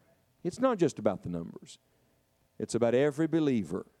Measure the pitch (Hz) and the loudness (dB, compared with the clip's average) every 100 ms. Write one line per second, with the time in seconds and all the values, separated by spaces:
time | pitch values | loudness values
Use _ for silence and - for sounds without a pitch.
0 | _ _ _ _ 175 - 262 220 160 - | _ _ _ _ -10 -2 0 2 0 2
1 | 107 90 90 85 85 - - - _ _ | -2 -2 -6 -8 -8 -14 -20 -20 _ _
2 | _ _ _ _ _ - 107 113 117 123 | _ _ _ _ _ -12 -4 0 4 4
3 | 147 139 160 165 147 120 80 92 - _ | 2 0 0 0 2 0 -2 -6 -10 _